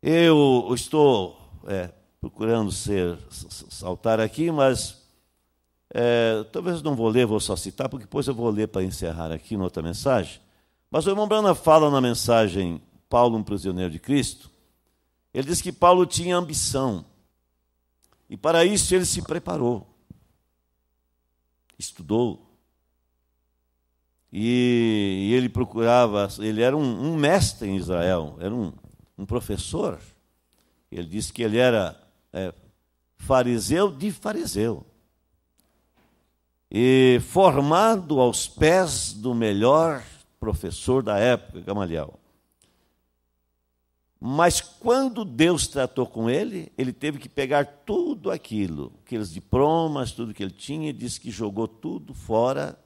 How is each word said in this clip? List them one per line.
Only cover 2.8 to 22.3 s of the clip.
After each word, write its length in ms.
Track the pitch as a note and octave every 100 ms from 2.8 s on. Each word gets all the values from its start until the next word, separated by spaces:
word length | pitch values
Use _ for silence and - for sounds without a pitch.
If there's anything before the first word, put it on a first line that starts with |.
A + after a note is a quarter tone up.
| - G2+ F2 E2+ -
s-, 160 | - -
s-, 200 | - -
saltar 480 | - F#2 F2+ A2+ A2
aqui, 320 | A2 - E3+
mas, 500 | D#3 C3+ B2 - - _ _ _ _ _ _ _ _ _
é, 500 | - A#2+ A#2+ A2+ A2 G#2+
talvez 320 | - F3 E3+
não 140 | D3+ C3+
vou 120 | A2+
ler, 160 | A2+
vou 140 | A#2+ G#2+
só 160 | -
citar, 340 | F#2 G2 - C3
porque 160 | C3+
depois 220 | G#2 C#3+ C#3+
eu 80 |
vou 160 | A#2+ A#2
ler 160 | G#2 G#2+
para 160 | G2+
encerrar 480 | F#2+ F#2+ F2 E2 E2
aqui 240 | D#2+ -
em 60 | G#2+
outra 200 | F2+ -
mensagem. 600 | E2 E2 C#3 B2 E2 - _ _ _ _ _
Mas 160 | D3+ D#3+
o 40 |
irmão 180 | G3 G#3+
Branham 260 | G#3+ G#3
fala 340 | D3+ - D#3 D3+
na 120 | C#3
mensagem 840 | B2 A#2 - A#2 A2 F2+ F2+ E2+ _ _ _
Paulo, 300 | A#2+ B2 A2+
um 60 |
prisioneiro 480 | G2+ G2+ F2 F2+ F#2
de 80 | D#2+
Cristo, 500 | - C#3 - - - _ _ _ _ _ _ _ _
ele 140 | - C3+
diz 140 | E3+
que 100 | F3+
Paulo 320 | D3 F3 F3+
tinha 320 | F3 - F3 F3
ambição, 720 | E3+ D3+ - C#3 C3 F#2+ - _ _ _ _ _ _ _ _ _ _ _ _
e 80 | G2+
para 300 | D3 E3 E3+
isso 280 | G#3 -
ele 120 | F#3 F3+
se 160 | -
preparou, 680 | E3+ D#3+ E3+ E3+ B2 A#2 - _ _ - _ _ _ _ _ _ _ _ _ _ _ _ _ _ _ _
estudou, 680 | - - D#2 A2 A#2+